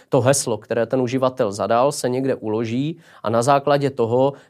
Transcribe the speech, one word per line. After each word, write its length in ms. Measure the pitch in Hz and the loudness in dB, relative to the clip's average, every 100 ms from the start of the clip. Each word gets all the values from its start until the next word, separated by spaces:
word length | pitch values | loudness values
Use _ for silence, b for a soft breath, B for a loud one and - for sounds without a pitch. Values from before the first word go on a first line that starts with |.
| B | B
to 120 | 135 | 2
heslo, 360 | 123 139 127 107 | 4 2 -2 -6
které 280 | - 117 113 | -4 -2 0
ten 160 | 131 | 0
uživatel 500 | 123 131 127 131 107 | 0 0 -2 0 -2
zadal, 400 | 104 101 117 139 | -2 0 2 2
se 180 | 147 127 | 0 -4
někde 260 | 127 135 117 | -2 -2 -4
uloží 600 | 110 107 113 120 147 165 B B | -4 -4 -2 -4 -4 -8 B B
a 60 | 104 | -2
na 120 | 117 | 0
základě 480 | 127 143 147 143 139 | 4 2 4 2 0
toho 440 | - 113 123 139 139 B | -2 0 2 0 -2 B